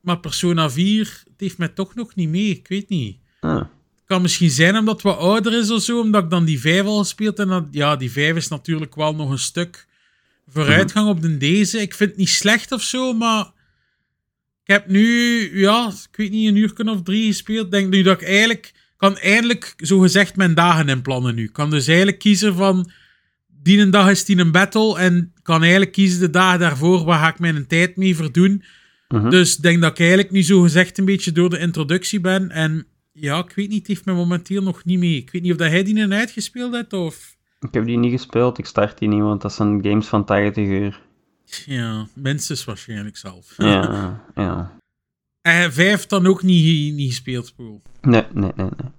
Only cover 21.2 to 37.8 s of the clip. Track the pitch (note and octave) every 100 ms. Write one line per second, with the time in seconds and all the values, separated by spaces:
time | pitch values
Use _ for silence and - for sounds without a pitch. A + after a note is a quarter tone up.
21.2 | B2 A2+ G#2+ - D3 D3+ C3 E3 G3 G3
22.2 | G#3+ G3 G#3 F3+ G3 F#3 F3 _ _ _
23.2 | _ _ _ _ C#3+ G3+ G3+ G3+ F#3+ G3
24.2 | - F#3 E3+ E3 G3 A3 A3 E3+ F#3 F3
25.2 | E3+ _ - D#3+ E3 F#3 F#3+ F#3+ G3 F3
26.2 | F3+ E3+ F#3 F3+ E3+ C3 E3 F#3 D#3+ E3
27.2 | D#3+ D#3+ E3+ D#3 C3 E3 F3 F3+ F#3+ E3
28.2 | D#3 B2+ F#3+ G3 _ _ _ _ _ A2+
29.2 | A2 F3+ E3+ - E3 E3+ E3 - E3+ F#3+
30.2 | G3 F#3+ E3 G3 F3 D#3 F3+ - F#3+ F#3+
31.2 | - E3 F3 E3 F3 E3+ D3 F3+ - G#3
32.2 | F3+ F#3+ F#3 D#3+ D#3+ D#3 - _ _ D3+
33.2 | D3 D#3 F3 - G3+ G#3+ - G3 - F3+
34.2 | F3 F3 F3 G3 F#3+ E3+ F3 F#3 F3 D3
35.2 | B2 F3 F3 D#3+ E3 E3+ G3 G#3+ G#3 G3+
36.2 | A#3+ - - B3 B3 A#3+ A#3 F#3+ E3 -
37.2 | - _ _ _ B2 A#2+